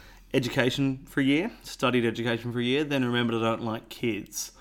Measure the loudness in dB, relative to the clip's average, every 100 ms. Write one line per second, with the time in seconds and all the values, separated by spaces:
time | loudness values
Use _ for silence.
0 | -20 -20 -2 0 2 2 2 2 0 -2
1 | -4 0 2 2 0 -6 -14 -2 2 4
2 | 2 0 -2 -2 -2 -2 0 0 0 0
3 | 0 2 2 2 0 0 -2 -6 -8 -4
4 | -2 -2 -6 -10 -10 -12